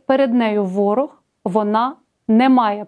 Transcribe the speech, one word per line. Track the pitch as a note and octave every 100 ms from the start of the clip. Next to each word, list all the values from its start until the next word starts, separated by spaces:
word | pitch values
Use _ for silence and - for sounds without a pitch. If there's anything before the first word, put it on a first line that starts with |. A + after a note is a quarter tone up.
| -
перед | C4 C#4
нею | A#3+ A3+ G#3
ворог, | G3 F#3+ G3+ G#3+ C#4+ - _ _
вона | - F#3+ G#3+ G#3+ A#3+ D4+ _ _ -
не | A3 C4
має | B3+ A3+ G#3